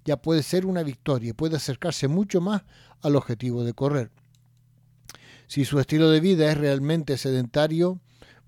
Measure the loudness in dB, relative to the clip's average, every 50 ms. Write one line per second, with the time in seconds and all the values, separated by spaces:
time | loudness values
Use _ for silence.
0 | _ -2 -2 -2 0 0 0 0 0 0 -2 -2 0 0 -2 -2 -4 -4 -6 -6
1 | _ -2 -2 -2 -2 -4 -6 -4 -4 -2 -2 -4 -4 -6 -6 -4 -4 -6 -4 -2
2 | -2 0 0 0 0 0 0 0 0 0 -2 -2 -4 -8 -16 -20 -20 -20 -18 _
3 | 0 2 2 2 0 -2 -6 -6 -4 -4 -4 -2 -4 -4 -4 -2 -2 0 0 -2
4 | -4 -6 -10 _ _ _ _ _ _ _ _ _ _ _ _ _ _ _ _ _
5 | _ -20 -20 -20 -20 -20 -20 -20 _ _ -2 -2 -2 0 0 0 0 2 2 4
6 | 6 6 6 4 4 4 4 4 4 2 2 2 0 0 0 0 0 0 -2 -2
7 | -2 -2 -4 -4 -2 -2 -2 -2 -2 -2 0 0 0 2 2 2 0 0 0 -4
8 | -10 _ _ _ -20 -20 -20 _ _